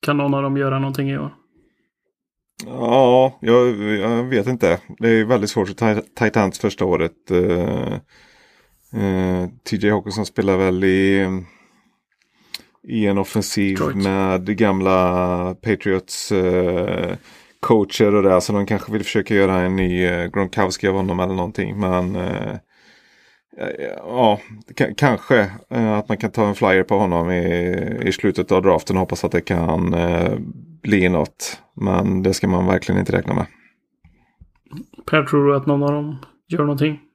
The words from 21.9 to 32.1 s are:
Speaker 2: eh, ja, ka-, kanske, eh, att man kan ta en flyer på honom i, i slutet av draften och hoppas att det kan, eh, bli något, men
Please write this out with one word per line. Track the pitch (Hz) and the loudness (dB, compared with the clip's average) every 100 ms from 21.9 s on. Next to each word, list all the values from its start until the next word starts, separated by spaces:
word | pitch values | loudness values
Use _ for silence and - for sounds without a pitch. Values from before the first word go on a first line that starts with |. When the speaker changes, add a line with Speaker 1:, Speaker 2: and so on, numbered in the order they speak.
| 90 90 95 | 0 -2 -4
Speaker 2:
eh, | 90 - - - _ _ _ _ _ _ _ _ _ 214 - - 65 50 | -6 -6 -8 -10 _ _ _ _ _ _ _ _ _ -12 -12 -10 -10 -12
ja, | 90 123 120 101 - 107 - - | -8 0 2 2 -4 -20 -20 -4
ka-, | - - | -4 0
kanske, | 143 107 - 127 98 101 - | 0 0 2 2 2 -4 -8
eh, | 120 113 | -2 0
att | 104 104 | 0 -2
man | 104 | -4
kan | 110 | -4
ta | - 104 | 0 -2
en | |
flyer | 101 104 92 | 2 2 2
på | 92 101 | 2 2
honom | 101 85 85 | 2 0 0
i, | 90 87 87 87 92 95 - | 0 0 0 -2 -4 -4 -4
i | 90 | -4
slutet | 95 104 90 - | 0 -2 0 0
av | 92 | 2
draften | 95 82 - 95 | 4 2 2 -2
och | |
hoppas | 92 87 | -2 -2
att | 87 | -2
det | 90 | -2
kan, | - 90 85 80 87 | 0 -2 0 0 0
eh, | 87 85 85 87 - - - - - | 0 0 0 0 -2 -8 -14 -18 -12
bli | - 104 90 | 0 2 4
något, | 87 76 _ - - _ - | 2 -2 _ -14 -14 _ -6
men | 101 92 95 | -2 0 0